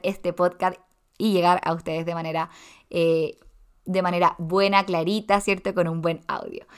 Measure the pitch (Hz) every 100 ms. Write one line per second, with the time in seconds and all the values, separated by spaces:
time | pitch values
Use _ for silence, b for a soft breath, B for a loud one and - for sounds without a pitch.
0 | - 196 180 175 180 175 185 185 _ _
1 | _ - 214 190 175 180 - 165 165 160
2 | 165 165 160 160 160 B B B _ 175
3 | 165 160 160 - - - _ _ - 185
4 | 180 175 175 - 165 185 196 196 190 175
5 | 165 208 - 202 196 190 196 185 170 165
6 | 165 160 - 131 50 50 -